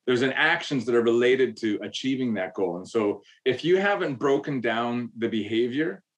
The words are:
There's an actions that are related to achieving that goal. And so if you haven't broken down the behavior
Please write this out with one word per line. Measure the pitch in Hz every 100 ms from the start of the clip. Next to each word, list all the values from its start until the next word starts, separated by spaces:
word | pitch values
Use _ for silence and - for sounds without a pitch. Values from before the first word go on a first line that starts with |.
| -
There's | 123
an | 131
actions | 131 156 165 - 139 113
that |
are | 120
related | 117 120 123 131 123 110
to | 110 101
achieving | 101 - 135 131 127
that | 104 92
goal. | - 92 87
And | 92
so | 117 104 98 - _
if | 127 127
you | 156 190
haven't | 202 196 165 123
broken | 139 135 - 135
down | 113 113 120 120 117 117
the | 113
behavior | 110 101 113 120 131 165 196 _